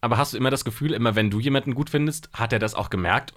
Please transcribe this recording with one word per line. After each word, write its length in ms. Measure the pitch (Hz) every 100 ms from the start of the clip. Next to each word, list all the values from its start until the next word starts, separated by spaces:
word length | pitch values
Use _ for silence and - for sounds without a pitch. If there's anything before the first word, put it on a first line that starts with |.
Aber 160 | 120 113
hast 160 | 143
du 40 | 107
immer 120 | 131
das 160 | 135 -
Gefühl, 260 | 110 147
immer 220 | 127 117 107
wenn 140 | 107
du 80 | 104
jemanden 340 | 127 139 135 123
gut 140 | 147
findest, 400 | 147 151 151 -
hat 180 | - 113
er 80 | 117
das 160 | 110 -
auch 140 | 104
gemerkt 420 | 98 87 107 -